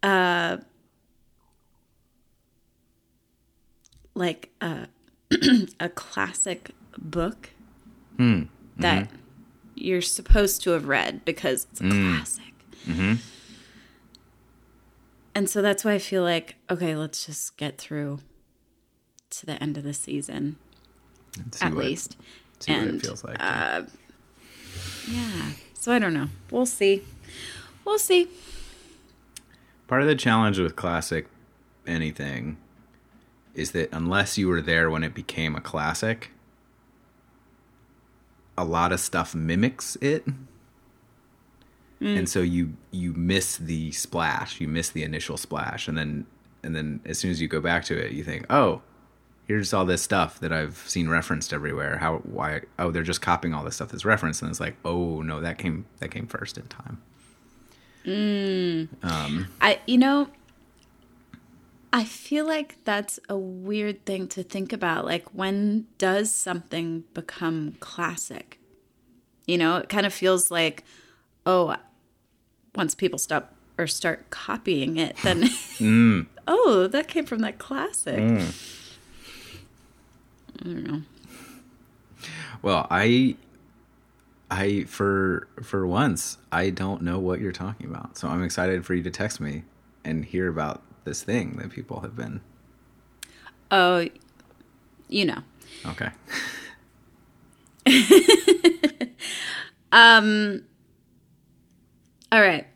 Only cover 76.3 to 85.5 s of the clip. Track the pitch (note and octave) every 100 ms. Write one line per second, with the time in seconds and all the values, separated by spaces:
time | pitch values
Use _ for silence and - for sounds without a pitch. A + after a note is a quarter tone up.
76.3 | - - F4+ A#4 G#3+ F#3 C4 D4+ E4+ D4+
77.3 | A3+ G#3+ - - C4+ E4+ G4+ - A2+ A2
78.3 | A2+ E2+ E2 - - - - - - -
79.3 | - - - - _ - _ _ _ _
80.3 | _ _ - F3+ E3+ - D3 D#3 - -
81.3 | - - - - - _ _ _ - -
82.3 | D#3+ D3+ A2+ - F2+ - F2+ A2 B2 C3
83.3 | - - - _ _ _ _ _ _ _
84.3 | _ _ F#2 F#2+ G2+ D2+ - G2 G2 F#2+
85.3 | E2+ -